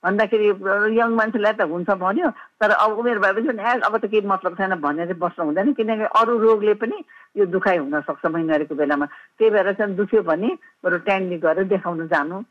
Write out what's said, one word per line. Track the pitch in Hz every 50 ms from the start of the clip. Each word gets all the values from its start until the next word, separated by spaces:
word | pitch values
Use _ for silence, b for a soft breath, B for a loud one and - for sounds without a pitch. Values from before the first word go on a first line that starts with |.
| -
भन्दाखेरि | 175 196 208 220 202 226 214 214 208 196 196 190 190 196 202 208 214 220 226
यङ | 233 233
मान्छेलाई | 226 226 214 220 220 226 202 208 214
त | 220
हुन्छ | 196 151 160 175 175 185
भन्यो, | 202 185 180 185 202 330 359 294
तर | - - - - _ _ 214 208
अब | 208 - 214 220
उमेर | 214 214 233 240 240 208
भएपछि | 196 196 190 214 233
पनि, | 302 247 208 196
"ए, | 233 247 240
अब | 220 202 208
त | 220 -
केही | 202 214 214 196
मतलब | 202 196 185 - 180 175
छैन" | 180 196 190 190
भनेर | 175 143 143 147 160 170 175 180
बस्नु | 170 180 170 - - 170
हुँदैन, | 151 151 180 202 285 277
किनकि | - 220 214 226 214 214
अरू | - - 214 226 226 240
रोगले | 226 214 220 220 208 208 214 208
पनि | 208 233 233 415 415 320 B B B B B _
यो | 208 202
दुखाइ | 180 170 190 185 196 185
हुन | 170 143 139 147 151
सक्छ | 147 - 147 - -
महिनावारीको | 165 160 170 165 160 156 147 151 151 156
बेलामा। | 139 151 139 147 143 147
त्यही | 143 - - - _ _ _ 220 220
भएर | 208 208 185 196 196
चाहिँ | 190 214 208 190
दुख्यो | 180 208 196 - 220 185
भने | 170 160 160 202 240 370 b b b b b -
बरु | 180 175
टाइमली | 175 170 180 196 190 190 180 175
गएर | 165 156 160 160 175 196
देखाउन | 190 202 185 - 180 175 165 165
जानु | 160 170 151 143 156 180 190 233 _